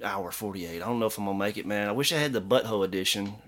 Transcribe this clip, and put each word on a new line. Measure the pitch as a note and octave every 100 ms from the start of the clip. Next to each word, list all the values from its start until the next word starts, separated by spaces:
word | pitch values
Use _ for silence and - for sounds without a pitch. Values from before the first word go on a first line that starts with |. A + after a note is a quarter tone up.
hour | G#2 G2 F2
forty-eight. | - G#2 F#2+ E2+ E2+
I | G2
don't | A#2+
know | A2
if | G#2+
I'm | G2+
gonna | G2
make | G2+ G#2
it, | F#2+
man. | G#2 G#2
I |
wish | A2+ C#3+
I | D#3
had | D3
the | A#2
butthole | F#2+ B2 A2 G#2
edition, | F#2+ F#2+ F#2+ G#2 G2+ G#2+